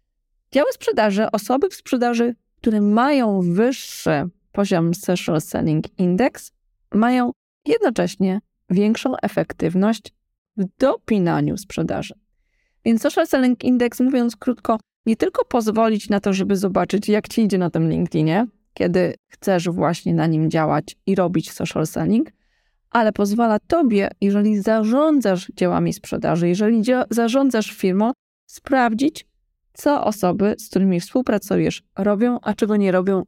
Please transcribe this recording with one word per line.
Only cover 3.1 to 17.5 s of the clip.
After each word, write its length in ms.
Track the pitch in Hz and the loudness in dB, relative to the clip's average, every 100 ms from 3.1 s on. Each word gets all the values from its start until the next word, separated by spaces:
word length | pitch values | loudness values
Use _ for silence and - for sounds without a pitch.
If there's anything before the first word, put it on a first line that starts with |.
| 285 226 196 | 2 2 0
wyższy 880 | 175 175 240 269 - - 165 151 175 - _ | 0 2 0 0 -8 -6 -2 0 -2 -10 _
poziom 420 | - 196 180 165 | -4 0 2 2
Social 480 | 175 - 180 - 160 | -2 -2 -4 0 -4
Selling 580 | - - 165 156 - - | -2 -4 -2 -2 -4 -2
Index, 520 | 180 185 262 - - _ _ _ _ | 0 2 0 -2 -20 _ _ _ _
mają 380 | 202 233 254 247 - _ _ - | 0 2 2 -2 -6 _ _ -2
jednocześnie 760 | 453 392 226 175 - 190 196 - _ - | 0 0 0 -4 -2 -2 -2 -8 _ -4
większą 480 | 185 208 226 262 254 | 0 2 0 -2 -4
efektywność 920 | 202 - 165 - 165 185 202 226 - _ _ _ _ - | -4 -2 -4 -2 -2 0 0 0 -6 _ _ _ _ -8
w 60 | 185 - | -8 0
dopinaniu 760 | 254 466 - 214 170 151 147 185 | 0 0 0 0 2 0 -2 -4
sprzedaży. 560 | - - 160 - - - _ _ _ _ _ _ 226 | -8 -6 -4 -4 -8 -14 _ _ _ _ _ _ 0
Więc 160 | 226 | 0
Social 260 | 285 - 330 | 2 0 2
Selling 360 | 277 254 247 | 2 2 0
Index, 360 | - 247 240 - | 0 2 0 0
mówiąc 360 | 254 269 233 - | 0 2 -2 -4
krótko, 440 | - 240 - 220 _ _ 220 | -6 -4 -2 -4 _ _ -2
nie 100 | 226 | 0
tylko 300 | 370 - 480 | 0 0 0
pozwolić 640 | 247 220 214 226 214 - | 0 0 2 2 2 0
na 100 | 202 | -2
to, 140 | 202 | 0
żeby 220 | 190 196 190 | 0 0 0
zobaczyć, 540 | 196 190 175 185 208 | 0 0 0 -2 0
jak 180 | 208 - | 0 0
ci 140 | - | 0
idzie 160 | 208 | 0